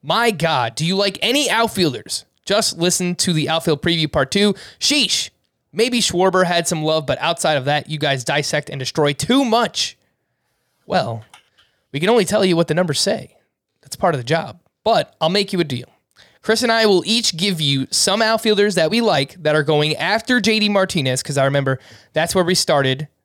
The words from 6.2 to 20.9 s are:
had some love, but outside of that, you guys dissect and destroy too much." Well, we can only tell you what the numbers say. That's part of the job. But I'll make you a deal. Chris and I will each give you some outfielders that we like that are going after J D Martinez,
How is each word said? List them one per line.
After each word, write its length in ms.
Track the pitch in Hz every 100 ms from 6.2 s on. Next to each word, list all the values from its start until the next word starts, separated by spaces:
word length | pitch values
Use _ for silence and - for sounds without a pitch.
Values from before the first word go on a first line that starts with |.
| 190 185 175
had 220 | 170 170
some 160 | 165
love, 220 | 156 160 139
but 120 | 131
outside 360 | 156 170 170 147
of 80 | 131
that, 240 | 147 -
you 80 | 151
guys 260 | 147 135
dissect 460 | 120 147 151 147 -
and 80 | 139
destroy 340 | 131 - 143
too 300 | 147 - 262
much." 540 | 254 220 226 - - - _ _ _ _ _ _ _ _ -
Well, 400 | 185 120 113 - - _ _ _ _ _
we 80 | 143
can 100 | 180
only 160 | 240 180
tell 200 | 214 190
you 100 | 170
what 120 | 165
the 60 |
numbers 260 | 156 180 139
say. 380 | - - - _ _ _ _ _
That's 140 | - -
part 180 | 185
of 60 | 147
the 60 | 120
job. 340 | 160 123 - _ _
But 320 | 214 208 - _
I'll 100 | 160
make 220 | 196 196
you 80 | 185
a 60 | 160
deal. 240 | 123 - _ _ _ - _
Chris 220 | - 220
and 80 | 240
I 140 | 226 220
will 180 | 185 180
each 300 | 226 226 160
give 240 | 202 170
you 280 | 147 139 131
some 300 | - - 208
outfielders 540 | 220 226 220 208 208 175
that 140 | 156
we 120 | 220
like 320 | 226 151 139 -
that 100 | 151
are 100 | 151
going 320 | 147 151 151 -
after 420 | 170 220 220 247
J 200 | 202 220
D 100 | 208
Martinez, 520 | 202 190